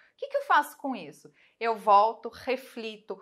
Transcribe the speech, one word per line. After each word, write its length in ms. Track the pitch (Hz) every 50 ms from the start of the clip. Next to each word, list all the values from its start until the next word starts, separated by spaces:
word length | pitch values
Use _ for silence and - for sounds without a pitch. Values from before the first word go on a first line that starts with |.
| _ _ _ -
que 100 | 539 554
que 80 | -
eu 60 | 554
faço 340 | 554 - 359 302 294 - -
com 180 | _ - 269 247
isso? 380 | 202 160 139 - - _ 151 _ _ _ _ _ -
Eu 160 | 226 233 220
volto, 540 | 202 190 214 196 202 208 226 220 220 - 233
reflito, 880 | - - - 254 262 262 262 - - 240 220 220 214 208 _ - 196 190